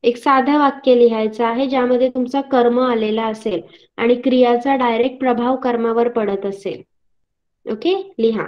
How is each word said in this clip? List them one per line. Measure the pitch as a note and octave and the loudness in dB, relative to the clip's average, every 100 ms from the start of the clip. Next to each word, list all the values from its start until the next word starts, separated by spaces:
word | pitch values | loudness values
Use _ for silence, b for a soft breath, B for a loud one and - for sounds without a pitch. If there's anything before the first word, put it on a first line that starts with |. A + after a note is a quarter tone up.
एक | A#3+ A#3+ | 0 0
साधं | D4 C4+ B3+ D4 | 2 2 2 2
वाक्य | C#4+ C4 - B3 | 2 0 2 4
लिहायचं | A#3 A3 A3 A3 A#3 | 4 2 -4 -2 -2
आहे | A#3 C4+ | 0 -2
ज्यामध्ये | C4 B3 B3 B3+ | 0 0 2 0
तुमचा | B3+ B3 C#4 | -2 -4 -4
कर्म | C4+ B3+ A#3+ A#3+ | 0 2 2 2
आलेला | B3+ A3+ G#3+ G#3+ A3+ | 0 0 -2 -2 -4
असेल | G#3+ A3 F3+ - B B - | -6 -6 -6 -10 B B -4
आणि | A#3 B3 | 0 2
क्रियाचा | C4+ B3 A#3+ A#3+ C4+ C4+ | 2 4 4 2 0 0
direct | B3 A3+ B3+ B3+ | 0 0 -2 -2
प्रभाव | C4 A3+ A#3+ C4 | -2 0 -2 -2
कर्मावर | B3+ A#3 A3+ A3+ A#3+ | -2 -2 0 0 0
पडत | A#3 G#3 G3 G3+ | 0 -2 -4 -6
असेल। | G3 F#3+ - - _ _ _ _ _ _ _ - | -8 -10 -12 -16 _ _ _ _ _ _ _ -10
ओके, | G#3+ E4 F#4+ F#4+ - | -4 -2 -4 -6 -2
लिहा। | A3+ G#3+ | -2 -2